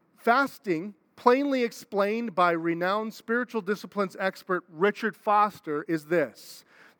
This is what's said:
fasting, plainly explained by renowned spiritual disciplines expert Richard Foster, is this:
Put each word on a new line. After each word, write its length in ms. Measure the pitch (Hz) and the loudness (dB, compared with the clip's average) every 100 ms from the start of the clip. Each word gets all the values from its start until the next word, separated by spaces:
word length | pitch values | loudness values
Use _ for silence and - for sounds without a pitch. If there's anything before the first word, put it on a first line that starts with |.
| _ _ | _ _
fasting, 760 | 226 247 269 - 208 160 208 - _ | 2 4 2 -4 -4 -4 -4 -14 _
plainly 480 | - - 254 285 269 | 2 4 4 2 0
explained 720 | 233 - - 202 202 226 233 | -2 -6 -6 -2 0 -2 -4
by 160 | 180 175 | 0 2
renowned 640 | 170 165 170 180 208 220 | 2 -2 -2 0 -2 -4
spiritual 460 | - - 233 240 226 | -10 -4 -4 -2 -6
disciplines 560 | 180 208 196 208 190 - | -4 -6 -6 -4 -4 -2
expert 460 | 190 - - 180 - | -4 -4 -4 -4 -4
Richard 480 | 156 196 202 220 - | 0 0 0 -6 -4
Foster, 680 | - 208 208 - - 147 | 0 2 2 -2 -8 -8
is 220 | 165 165 151 | -4 -4 0
this: 580 | 170 127 - - - _ _ - | 0 0 -6 -20 -20 _ _ -20